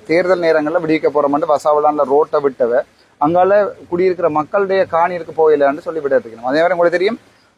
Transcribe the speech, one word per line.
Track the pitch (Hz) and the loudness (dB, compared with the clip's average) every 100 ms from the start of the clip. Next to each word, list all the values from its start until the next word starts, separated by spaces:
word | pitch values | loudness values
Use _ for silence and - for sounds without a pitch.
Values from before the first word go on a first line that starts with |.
| - | -2
தேர்தல் | 160 180 185 | -2 2 0
நேரங்கள்ல | 165 156 151 170 | 2 0 0 -4
விடுவிக்க | 160 160 156 | -2 -2 0
போறோம் | 143 143 | 0 0
என்று | 143 165 | -2 0
வசாவளான்ல | 143 156 147 151 151 | 0 2 2 2 0
ரோட்டை | 135 139 151 151 | 0 2 2 0
விட்டவ, | 143 131 120 123 - _ _ _ | -2 -2 -2 -2 -4 _ _ _
அங்கால | 147 170 185 202 196 - - | -2 2 2 2 0 -6 -8
குடியிருக்கிற | 175 185 175 170 | -2 -2 0 -2
மக்களுடைய | 151 151 202 196 190 180 | -2 -2 -2 0 0 0
காணி | 165 175 | 0 -2
இருக்கு | 175 160 | -4 -10
போயிடலான்னு | 156 156 147 139 147 | 0 2 4 2 0
சொல்லி | 175 160 | -6 -6
விட | 139 135 | 0 -2
எடுத்துக்கணும். | 113 113 123 | -2 -10 -4
அதே | 147 | 0
மாதிரி | 175 | 0
உங்களுக்கு | 175 175 170 | 2 0 2
தெரியும், | 190 240 - _ _ | -2 -4 -12 _ _